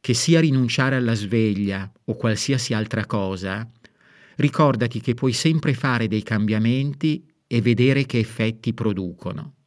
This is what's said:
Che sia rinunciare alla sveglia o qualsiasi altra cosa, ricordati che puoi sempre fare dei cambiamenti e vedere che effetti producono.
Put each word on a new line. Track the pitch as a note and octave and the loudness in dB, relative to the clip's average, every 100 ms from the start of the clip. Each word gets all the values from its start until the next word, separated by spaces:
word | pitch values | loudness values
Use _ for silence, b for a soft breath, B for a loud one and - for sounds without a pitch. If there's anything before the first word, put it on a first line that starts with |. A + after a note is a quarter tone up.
Che | - | 0
sia | A2+ - E3 | 0 4 4
rinunciare | D#3+ C3+ A#2+ - C3+ C3+ | 4 2 2 0 0 0
alla | A#2+ | 0
sveglia | A2+ G2+ A2+ A2 G2+ G2+ G2 F#2+ _ - | -2 0 0 2 0 -2 -4 -10 _ -8
o | A2 | -4
qualsiasi | A#2 G#2 - C3 A#2 | -2 -2 0 -2 0
altra | A2 G#2+ G#2+ G2+ | -2 -2 -4 -4
cosa, | G#2+ F#2+ F#2+ F#2+ G2+ A2+ _ b b b b b - | -4 -4 -4 -6 -8 -10 _ b b b b b -2
ricordati | D3 - D3 A#2 A#2+ A#2 | 0 4 2 4 -2 -2
che | - | -4
puoi | A#2+ C3 | 0 0
sempre | A2+ D#3+ D#3+ D3+ | 2 2 2 0
fare | B2+ C3+ A#2+ A2+ | -2 0 0 0
dei | G#2+ | -2
cambiamenti | - A2 G#2+ A2 A2 C3 C#3 C#3 D#3 D3+ - _ _ | -2 0 0 2 2 2 -2 -2 -2 -2 -6 _ _
e | A#2+ | 0
vedere | A2+ A#2 B2+ C3+ C3+ | 2 4 4 4 0
che | A#2+ | -2
effetti | A2+ - A2+ A2+ - | -2 -2 -4 -2 -6
producono. | A2 A2 G2 F2+ F2 F#2 - - _ | -2 -2 -2 -6 -8 -10 -10 -12 _